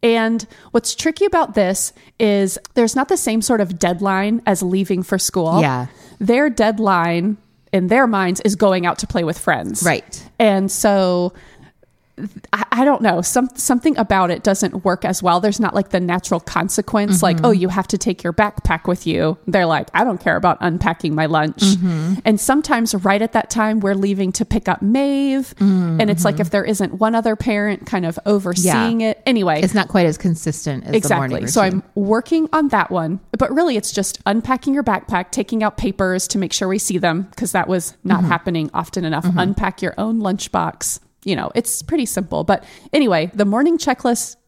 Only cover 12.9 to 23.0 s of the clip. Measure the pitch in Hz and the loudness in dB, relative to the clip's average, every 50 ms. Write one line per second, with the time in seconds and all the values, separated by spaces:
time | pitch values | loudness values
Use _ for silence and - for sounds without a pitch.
12.9 | 285 - 220 214 175 165 180 - - 247 247 254 - - - - 254 247 - 320 | 4 4 2 2 2 2 0 0 0 0 0 0 -4 -6 -2 0 0 2 2 0
13.9 | 294 - 220 196 202 190 185 175 175 - - 214 196 - - 190 - 196 180 196 | 2 2 0 2 2 2 2 0 -2 0 0 0 0 2 0 -2 -2 -2 0 0
14.9 | 175 185 - - 185 - - 185 170 180 175 214 202 - 226 190 - 196 190 - | -2 0 -2 -4 -4 0 2 2 2 4 2 0 0 0 -2 0 0 -2 -2 0
15.9 | - 185 180 175 175 185 - - - 165 - - - 175 160 196 - - 202 - | 0 -2 0 0 -2 -4 -2 -2 -4 -4 -4 -2 -4 -2 -2 -2 -2 -4 -4 0
16.9 | - 220 202 208 202 180 160 185 175 165 160 247 220 190 175 185 180 190 185 - | 0 0 2 2 2 4 4 2 2 4 4 4 4 4 2 0 -2 -2 -2 -2
17.9 | - 190 - 240 185 - - 175 170 - - - - - - - 180 160 - - | -2 -2 0 -2 -4 -2 -4 -6 0 0 0 0 0 -2 0 0 0 0 0 -2
18.9 | 180 180 - 170 156 - - 156 170 - _ - 170 196 180 165 160 147 - - | -2 -2 -2 -4 -2 0 0 0 -2 -4 _ -2 0 2 2 2 0 0 -2 -2
19.9 | - - 214 254 208 180 - 208 165 - - 180 165 - - 180 165 175 - 190 | 0 0 0 0 0 -2 -2 -2 -2 2 2 0 0 2 0 -2 -2 0 0 -2
20.9 | 165 - - 170 151 156 160 156 160 156 151 156 - - - 196 196 185 175 185 | -2 -2 -4 -4 -2 0 0 0 0 0 0 0 -2 0 2 2 2 2 2 -2
21.9 | 170 160 156 165 190 185 - - 214 202 - - 262 285 302 - 302 233 226 - | -2 -2 -2 -2 -2 0 2 0 0 0 2 2 2 0 2 0 0 0 0 0
22.9 | - 202 | -2 0